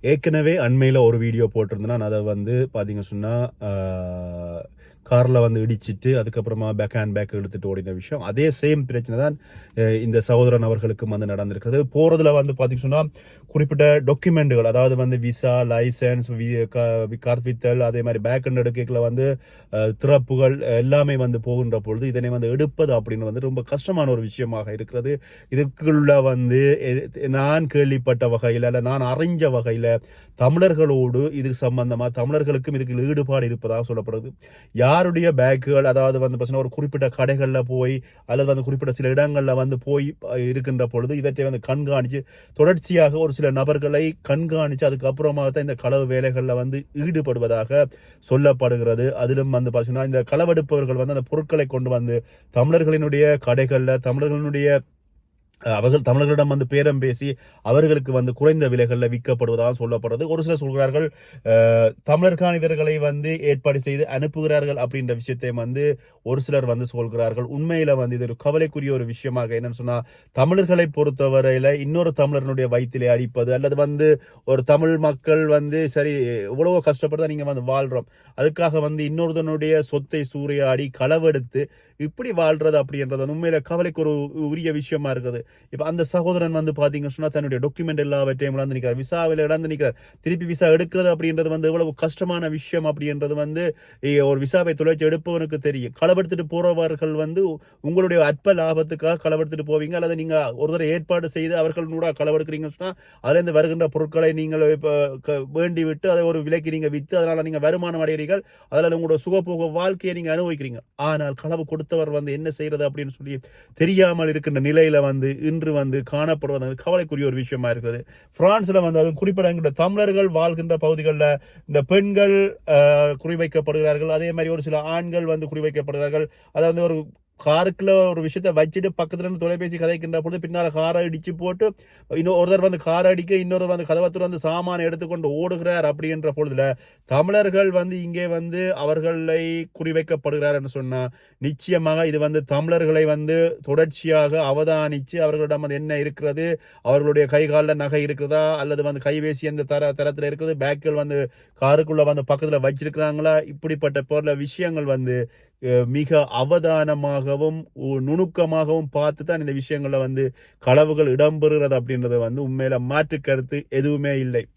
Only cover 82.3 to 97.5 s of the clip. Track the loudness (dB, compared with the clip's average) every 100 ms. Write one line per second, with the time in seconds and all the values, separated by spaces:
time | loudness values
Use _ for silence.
82.3 | 0 2 2 2 2 0 -6 -4 -4 -4
83.3 | -2 0 -2 -2 -2 -2 -2 -2 -2 -4
84.3 | -6 -6 -4 -4 -4 -4 -4 -4 -4 -6
85.3 | -8 -12 _ _ -6 -4 -2 -2 0 0
86.3 | 0 0 0 -2 0 0 0 -8 -4 -2
87.3 | -2 -2 -2 -4 -4 -4 -2 -2 0 -2
88.3 | -2 -4 -4 -4 -4 -4 -4 -4 -2 0
89.3 | 0 0 0 -2 -2 -2 -4 -20 _ -6
90.3 | -4 -4 2 4 6 4 0 0 0 -2
91.3 | -2 -2 0 0 0 -2 -2 -6 -4 -4
92.3 | -4 -4 -6 -4 -2 -2 -4 -6 -4 -4
93.3 | -4 -4 -2 -4 -6 -18 -6 0 2 4
94.3 | 2 2 2 2 2 0 2 0 0 -2
95.3 | -4 -4 -2 -2 -4 -8 0 2 2 2
96.3 | -4 -4 0 0 2 -2 -2 -4 -4 -4
97.3 | -2 -2